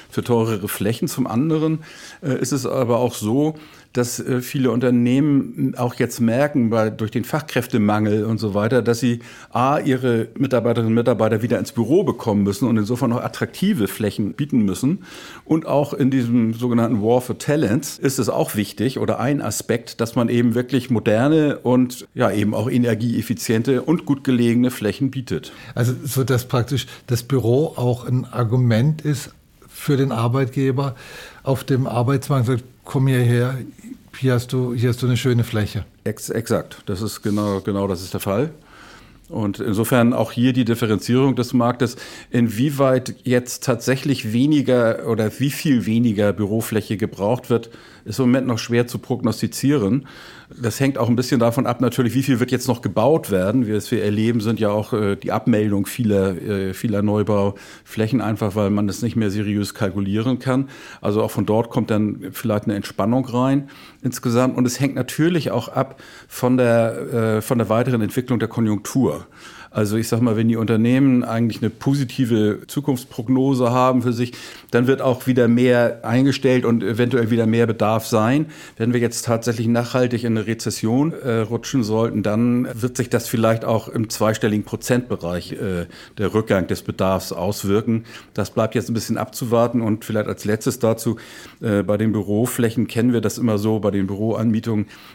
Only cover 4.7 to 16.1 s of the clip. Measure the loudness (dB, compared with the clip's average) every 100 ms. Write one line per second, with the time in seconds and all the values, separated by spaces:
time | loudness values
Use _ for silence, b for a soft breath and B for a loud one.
4.7 | 2 2 4 4 4 4 2 0 -2 -4
5.7 | -2 -4 0 -4 0 0 2 2 2 2
6.7 | 2 0 -2 -4 -4 -2 -4 -2 -4 0
7.7 | 2 2 2 2 0 0 -2 0 0 2
8.7 | 2 2 2 0 -2 B B B 0 2
9.7 | 2 0 0 2 0 -2 -2 0 2 2
10.7 | 2 2 2 2 2 2 2 0 -2 -2
11.7 | -2 2 2 2 -2 0 2 2 0 2
12.7 | 2 0 0 0 0 -4 -4 -6 -2 0
13.7 | 0 -2 -2 -4 -2 -4 -4 0 2 2
14.7 | 0 0 -2 B B B B -2 -2 2
15.7 | 0 0 0 2